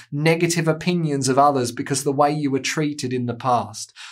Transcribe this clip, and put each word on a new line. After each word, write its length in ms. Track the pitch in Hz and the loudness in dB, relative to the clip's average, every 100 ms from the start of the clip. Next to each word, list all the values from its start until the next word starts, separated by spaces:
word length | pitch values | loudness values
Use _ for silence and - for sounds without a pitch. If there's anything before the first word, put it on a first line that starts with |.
| - | -8
negative 560 | 143 160 165 170 170 156 | 0 2 2 2 0 0
opinions 600 | 156 180 175 156 139 131 | 0 0 0 0 0 2
of 100 | 131 | 4
others 320 | 143 135 120 | 4 4 0
because 280 | 120 143 131 | -4 -4 -2
of 40 | |
the 80 | 143 | 0
way 220 | 135 147 | 2 2
you 180 | 151 143 | 2 -2
were 80 | 131 | -2
treated 540 | 131 160 147 147 127 | -2 -2 -2 -4 -4
in 120 | 127 120 | -4 -4
the 80 | |
past. 600 | 113 131 120 101 104 - - - | -4 0 0 -2 -10 -16 -18 -18